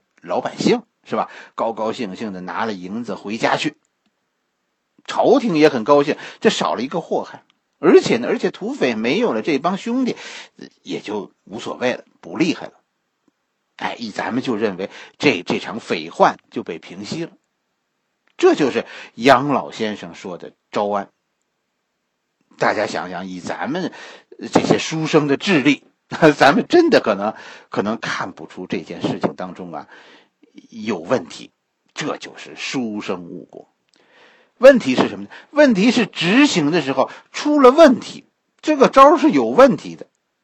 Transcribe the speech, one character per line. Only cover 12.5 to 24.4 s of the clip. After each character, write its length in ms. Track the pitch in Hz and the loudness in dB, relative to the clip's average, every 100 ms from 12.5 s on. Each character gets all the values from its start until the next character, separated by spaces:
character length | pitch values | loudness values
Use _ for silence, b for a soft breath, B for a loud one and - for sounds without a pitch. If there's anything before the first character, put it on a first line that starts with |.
害 120 | - - | -4 -10
了。 80 | _ _ _ _ _ _ _ _ _ _ - | _ _ _ _ _ _ _ _ _ _ -10
哎， 200 | - - | -10 -8
一 120 | 113 | -10
咱 240 | 92 87 | -8 -6
们 80 | 120 | -4
就 120 | 131 | -4
认 220 | 104 101 90 | -2 -4 -4
为 140 | 101 B B - | -12 B B -2
这， 260 | 151 95 | 0 0
这 160 | - 104 | -4 -6
场 220 | - 107 | -6 -12
匪 300 | - 95 78 | -8 -8 -6
患 260 | - 180 - _ | 2 2 0 _
就 120 | 120 | -12
被 160 | 101 82 | -10 -12
平 280 | - 95 101 | -14 -16 -10
息 180 | 160 | -10
了。 60 | 165 _ _ _ _ _ _ _ _ _ _ - | -10 _ _ _ _ _ _ _ _ _ _ 2
这 180 | 359 | 2
就 160 | 311 135 | 4 0
是 140 | 107 - B B | -2 -6 B B
杨 340 | - 123 127 147 | 0 4 4 4
老 220 | 165 71 | -2 -4
先 260 | - 107 101 | -6 -6 -6
生 180 | 90 | -14
说 220 | 82 98 85 | -14 -14 -14
的 160 | - _ _ | -16 _ _
招 180 | 117 101 | -4 -2
安。 200 | 101 95 _ _ _ _ _ _ _ _ _ _ _ _ _ _ - | -4 -6 _ _ _ _ _ _ _ _ _ _ _ _ _ _ -4
大 160 | 117 | -2
家 120 | 104 107 | 0 -4
想 220 | 80 90 | -4 -8
想， 180 | 90 95 | -10 -10
以 140 | 90 | -12
咱 300 | 80 82 98 | -10 -8 -6
们 200 | 170 156 B B B B - | -6 -8 B B B B -16